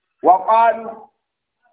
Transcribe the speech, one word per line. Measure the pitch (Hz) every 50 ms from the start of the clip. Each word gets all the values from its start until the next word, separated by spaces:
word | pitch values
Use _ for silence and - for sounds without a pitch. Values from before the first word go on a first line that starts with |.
| _ _ _ _ -
Wa | 156 180 185 -
qalu, | 220 220 226 233 233 226 226 226 220 - 220 - _ _ _ _ _ _ _ _ _ _ _ _ _